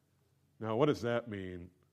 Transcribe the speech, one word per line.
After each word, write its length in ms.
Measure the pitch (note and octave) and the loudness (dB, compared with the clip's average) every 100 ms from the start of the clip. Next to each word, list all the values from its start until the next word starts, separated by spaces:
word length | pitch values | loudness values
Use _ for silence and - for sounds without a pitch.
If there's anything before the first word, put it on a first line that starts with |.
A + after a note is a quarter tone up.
| _ _ _ _ _ _ | _ _ _ _ _ _
Now, 160 | A2 A2 | -2 4
what 120 | D3 | 4
does 140 | G#2 | 4
that 280 | A#2 A#2 A#2 | 2 0 -2
mean 400 | G2+ F#2 F2+ E2+ - _ | -6 -6 -8 -12 -18 _